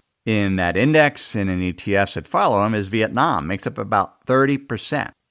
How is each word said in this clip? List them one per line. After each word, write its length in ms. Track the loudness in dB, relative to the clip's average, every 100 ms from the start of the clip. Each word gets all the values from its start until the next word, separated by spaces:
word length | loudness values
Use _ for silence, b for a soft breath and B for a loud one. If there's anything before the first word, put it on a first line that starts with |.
| _ _ -2
in 300 | 0 0 0
that 200 | 0 2
index 600 | 4 4 4 0 -6 -4
and 120 | -2
in 140 | -2
E 120 | -2
T 220 | -4 0 0
Fs 200 | 0 -4
that 120 | -4
follow 380 | 0 2 2 2
'em 80 |
is 140 | -2 -2
Vietnam, 580 | -2 0 0 0 0 -4
makes 220 | -6 -6
up 100 | -6
about 480 | -2 0 -2 _ 0
thirty 320 | 2 2 0
percent. 540 | -4 -8 -6 -6 -6 -12 _